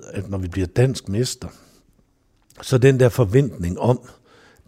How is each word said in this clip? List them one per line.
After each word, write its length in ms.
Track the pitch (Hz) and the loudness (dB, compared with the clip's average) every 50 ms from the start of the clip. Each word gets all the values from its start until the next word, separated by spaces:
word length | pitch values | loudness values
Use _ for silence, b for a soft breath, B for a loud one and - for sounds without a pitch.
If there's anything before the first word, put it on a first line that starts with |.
| - - - | -8 -10 -10
at 160 | 101 95 98 | -10 -8 -8
når 80 | 98 95 | -8 -8
vi 100 | 92 87 | -6 -6
bliver 200 | 82 98 92 85 | -4 -4 -4 -2
dansk 420 | - - 123 135 123 - - - | 0 0 0 0 0 -4 -8 -6
mester, 380 | 98 110 127 127 - - - 82 - - b b b b b _ _ _ _ _ _ _ _ _ _ _ _ _ _ - | -4 -4 -4 -4 -6 -10 -14 -16 -18 -20 b b b b b _ _ _ _ _ _ _ _ _ _ _ _ _ _ -18
så 160 | - - 135 123 | -4 -2 2 4
den 220 | 117 139 135 123 | 4 4 6 6
der 100 | 127 120 | 4 2
forventning 680 | - - 123 95 98 135 143 117 - - 87 87 92 95 | 4 2 0 2 2 2 2 0 -2 -6 -6 -6 -4 0
om 200 | - - 127 123 - - - b b b b b b b b b b | 0 0 0 0 -2 -12 -20 b b b b b b b b b b